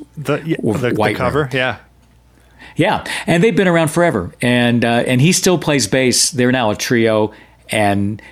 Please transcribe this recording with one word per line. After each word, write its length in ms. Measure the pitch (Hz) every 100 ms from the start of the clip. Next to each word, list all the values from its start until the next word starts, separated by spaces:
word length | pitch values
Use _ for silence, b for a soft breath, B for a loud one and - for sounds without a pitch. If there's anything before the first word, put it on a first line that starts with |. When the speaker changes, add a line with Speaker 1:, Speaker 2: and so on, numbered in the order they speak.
| - -
Speaker 1:
The, 260 | 139 147
yeah, 120 | 160 -
Speaker 2:
w-, 200 | - 104
Speaker 1:
the, 140 | 123
the 40 | 107
Speaker 2:
White 200 | 107 107
Speaker 1:
cover, 260 | 127 131
Speaker 2:
Room. 60 | 139
Speaker 1:
yeah. 260 | 131 127 110 - _ _ _ _ _ B B B
Speaker 2:
Yeah, 300 | - 226 127 - B -
and 160 | 170
they've 100 | 226
been 140 | 180 185
around 200 | 165 156
forever. 440 | 170 170 113 87 -
And, 440 | 123 123 120 120
uh, 200 | 117 117 -
and 140 | 127
he 120 | 160
still 260 | 180 196 175
plays 280 | - 143 110
bass. 440 | 135 127 107 -
They're 220 | 123 123
now 180 | 131 110
a 60 | 101
trio, 560 | - 120 113 110 107 B B B -
and 520 | 110 104 101 101 113 B